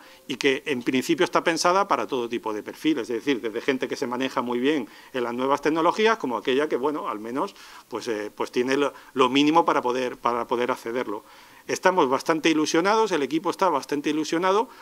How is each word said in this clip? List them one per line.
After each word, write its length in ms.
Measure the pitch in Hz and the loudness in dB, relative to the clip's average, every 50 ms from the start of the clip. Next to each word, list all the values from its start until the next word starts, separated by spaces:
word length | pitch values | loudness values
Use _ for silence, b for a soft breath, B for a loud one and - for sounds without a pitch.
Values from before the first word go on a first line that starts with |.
| B B B B B - | B B B B B -10
y 100 | 127 123 | -6 0
que 260 | - 139 131 139 - | 2 2 2 0 -2
en 160 | 160 139 123 | -4 -4 -2
principio 420 | 117 - 131 127 123 - 165 151 175 | -2 0 0 0 0 0 0 0 2
está 200 | - - 170 - | 2 2 2 2
pensada 440 | 175 165 156 - 180 180 196 202 196 | 2 0 2 2 2 4 4 2 2
para 200 | 147 123 110 - | 0 0 0 -2
todo 200 | 143 123 120 117 | -2 -4 -2 -2
tipo 260 | 123 110 - 110 107 | -4 -4 -4 -4 -6
de 100 | 104 98 | -6 -6
perfiles, 460 | 113 98 - - 156 160 131 107 107 | -10 -10 -2 0 0 0 0 -2 -2
es 140 | 120 110 - | -4 -2 0
decir, 160 | 147 139 107 | 0 -2 0
desde 220 | 110 113 104 117 | -2 -4 -6 -2
gente 260 | - - 135 127 - - | -2 -2 -2 0 -2 -6
que 80 | 143 | -4
se 120 | - 139 120 | -4 -4 -4
maneja 340 | 123 123 135 131 - 139 | -4 -4 -4 -2 -2 -2
muy 180 | 123 123 120 123 | -2 -2 -2 0
bien 300 | 127 139 160 143 110 B B B B B - | 0 0 0 0 -2 B B B B B -6
en 100 | 131 120 | -4 -4
las 100 | 117 120 | -4 -2
nuevas 260 | 123 131 135 143 - | -2 0 0 0 0
tecnologías, 560 | - 156 156 165 160 175 - - 214 226 226 220 | 2 0 0 2 2 2 2 2 2 2 2 0
como 180 | - 131 117 | -2 -4 -4
aquella 320 | 104 - 139 127 135 151 156 | -4 -2 0 0 0 0 0
que, 80 | 175 | -2
bueno, 320 | 127 123 151 147 - 202 160 | -2 -2 -2 -4 -4 -6 -6
al 120 | 110 104 | -8 -8
menos, 360 | 107 113 120 143 180 202 B B B B B B B - | -8 -6 -6 -4 -6 -6 B B B B B B B -12
pues, 200 | 123 107 101 123 | -10 -8 -6 -4
eh, 240 | 110 104 104 104 - | -4 -4 -6 -8 -6
pues 160 | - 117 - | -6 -8 -4
tiene 240 | - 123 123 131 135 | -2 -2 0 2 0
lo, 180 | 143 143 131 B B B B - | 0 0 -2 B B B B 0
lo 160 | 131 131 123 | 2 2 4
mínimo 340 | 131 139 147 151 160 165 170 | 4 4 4 6 6 6 4
para 180 | 170 156 143 | 4 2 0
poder, 360 | 123 123 123 127 127 123 - - | 0 0 -2 -2 -2 -4 -6 -2
para 300 | - 123 117 120 117 - | -2 0 0 0 -2 -2
poder 240 | 127 120 123 123 | -2 0 0 -2
accederlo. 520 | 123 - - 123 117 127 120 110 101 110 B B B B B B B B B - | -2 -4 -6 -6 -6 -4 -4 -6 -8 -10 B B B B B B B B B -6
Estamos 420 | 131 - - 185 185 180 151 127 | -4 2 2 4 4 4 4 4
bastante 400 | 135 127 - - 165 160 - 170 | 2 0 0 0 0 2 2 2
ilusionados, 640 | 156 156 151 143 - 165 175 196 220 220 220 196 | 2 2 2 2 2 2 2 2 2 2 2 2
el 100 | 185 156 | 0 -2
equipo 300 | 139 131 147 160 156 170 | -2 -2 -2 -2 -2 -4
está 180 | 160 - 196 180 | 0 2 2 2
bastante 400 | 156 131 - - 147 143 143 156 | 2 0 -2 -2 -4 -2 -2 -2
ilusionado, 580 | 147 156 151 - 170 165 180 185 190 208 247 254 B B | -2 -2 -2 -2 0 0 2 2 2 2 0 -2 B B